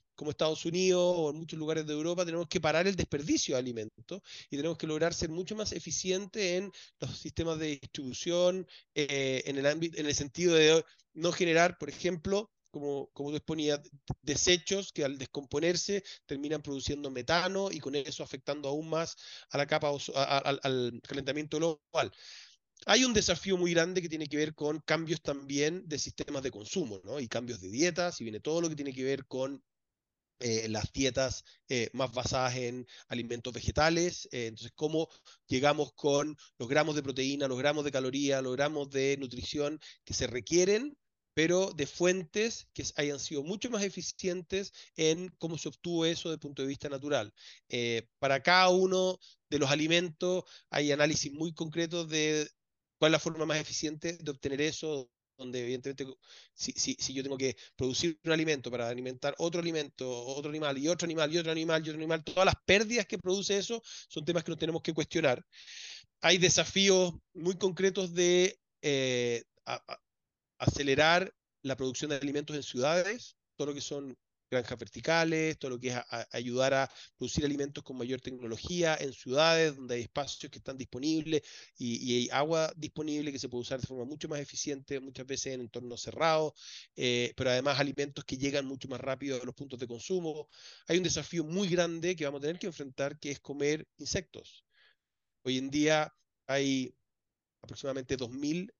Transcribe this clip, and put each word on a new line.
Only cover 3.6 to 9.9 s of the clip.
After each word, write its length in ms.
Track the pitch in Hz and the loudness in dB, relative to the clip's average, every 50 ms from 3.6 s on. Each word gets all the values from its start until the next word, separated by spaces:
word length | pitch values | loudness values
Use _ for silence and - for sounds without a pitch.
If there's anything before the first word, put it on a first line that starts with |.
alimentos 600 | 127 127 117 113 107 110 - - - - 170 202 - - - - - - | 0 -2 -4 -6 -6 -8 -10 -16 -14 -14 -14 -14 -12 -16 -18 -18 -12 -8
y 60 | 147 | -6
tenemos 200 | 139 147 165 165 | -2 -2 -2 -2
que 100 | - - | -2 -4
lograr 280 | 156 156 151 160 170 - | -2 0 0 0 0 0
ser 160 | - 170 160 | -2 -4 -4
mucho 260 | 160 175 185 - 214 | -4 -4 -6 -4 -6
más 160 | 214 208 - | -6 -6 -6
eficientes 720 | 202 175 - 175 - - - 180 180 190 202 185 - 220 | -6 -6 -6 -4 -4 -2 0 0 0 -2 -2 -4 -4 -2
en 280 | 202 175 175 185 202 190 - - - - _ _ | 0 0 0 0 -2 -4 -10 -16 -20 -20 _ _
los 180 | 147 123 - | -8 -8 -8
sistemas 420 | - - 151 - - 165 165 160 156 | -8 -10 -8 -4 -2 -2 -2 -2 -2
de 200 | 160 151 143 135 | -2 -4 -4 -6
distribución, 840 | - - - - 139 127 120 - - 170 170 175 180 180 185 190 170 - - - - _ _ | -8 -12 -10 -8 -8 -8 -8 -4 -2 0 2 4 4 4 4 2 -4 -8 -14 -20 -20 _ _
eh, 480 | 151 147 139 139 139 135 135 131 127 - | -2 0 0 0 0 0 2 0 0 -2
en 100 | - 139 | -2 -2
el 80 | 139 139 | 2 2
ámbito, 340 | 143 151 165 170 170 | 2 2 2 -2 -4